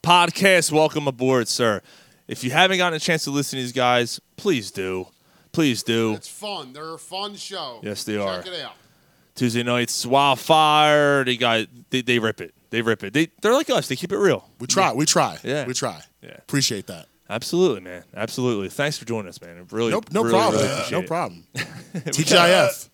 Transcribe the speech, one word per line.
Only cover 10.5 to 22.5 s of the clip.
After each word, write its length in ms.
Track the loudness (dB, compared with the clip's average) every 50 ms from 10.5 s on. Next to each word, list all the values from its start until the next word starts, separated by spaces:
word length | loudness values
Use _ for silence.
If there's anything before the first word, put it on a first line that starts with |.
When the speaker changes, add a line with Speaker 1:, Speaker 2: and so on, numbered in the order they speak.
| 6 6 6 6 6 4 6 6 6 6 4 4 4 2 2
Speaker 1:
They 120 | 0 0
got, 300 | 0 2 2 2 2 0 -4 -10 -20 -8 _
they, 100 | -4 -2
they 180 | 0 2 0 2
rip 220 | 2 0 -2 -4
it. 140 | -10 -14 _ _ _ _
They 100 | -4 0
rip 240 | 2 0 0 0 -2
it. 80 | -2
They, 160 | 0 0 0 0 _ _
they're 100 | 0 2
like 160 | 2 2 2 0
us. 200 | 0 -2 0 -2
They 80 | -6
keep 140 | -6 -6 -4
it 80 | -2 2
real. 300 | 2 2 2 2 -2 _ _ _
Speaker 3:
We 80 | -6
try. 220 | -2 2 2 2 2
Speaker 1:
Yeah. 60 | 2
Speaker 3:
We 100 | 0 0
try. 340 | 2 4 2 2 0 -2 -6 -6
Speaker 1:
Yeah. 220 | -4 -4 -2 -4
Speaker 3:
We 80 | -4 -4
try. 260 | -4 -4 -6 -6 -8 -18 _ _ _
Speaker 1:
Yeah. 80 | -20 -20 -20 -20
Speaker 3:
Appreciate 480 | _ -4 -2 0 0 0 -2 -6 -8
that. 200 | -12 -16 -16 -18 _ _ _ _ -8
Speaker 1:
Absolutely, 520 | -8 -8 -6 -2 2 2 4 2 2 -2
man. 220 | -6 -14 -16 -16 -18 _ -8
Absolutely. 560 | -8 -8 -6 -4 -2 -2 0 0 -2 -4 -6
Thanks 260 | -4 -4 -4 -4 -4
for 80 | -8 -8
joining 240 | -8 -8 -8 -8 -10
us, 120 | -16 -18
man. 240 | -20 -20 -20 -20 -18 -10
Really, 200 | -4 -2 0 0
Speaker 3:
Nope, 140 | 0 -2 -4 -4
no 100 | -2 -2
Speaker 1:
really, 100 | 0 4 4 4
Speaker 3:
problem. 240 | 4 4 2 2
Speaker 1:
really 100 | 0 0
appreciate 200 | -2 -4 -4 -4 -4 -4
Speaker 3:
No 40 |
Speaker 1:
it. 40 | -4
Speaker 3:
problem. 380 | -4 -6 -6 -6 -6 -8 -16 -20 _
Speaker 1:
<laughs> 440 | _ -10 -10 -10 -12 -18 -18 -12 -12
We 60 | -10 -8 -4
Speaker 3:
T 100 | -2 -2 2
G 120 | 4 6
I 120 | 6 6 6